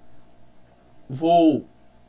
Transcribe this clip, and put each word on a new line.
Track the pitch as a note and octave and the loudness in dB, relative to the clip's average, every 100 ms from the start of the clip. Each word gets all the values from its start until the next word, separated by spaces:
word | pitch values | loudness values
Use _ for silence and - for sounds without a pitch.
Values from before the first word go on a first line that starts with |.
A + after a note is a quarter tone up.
| - - - - - - - _ _ - - | -20 -20 -20 -20 -20 -20 -20 _ _ -20 -16
vou | C3 D#3+ E3+ D#3+ B2+ - - - _ | -6 0 4 4 0 -6 -18 -20 _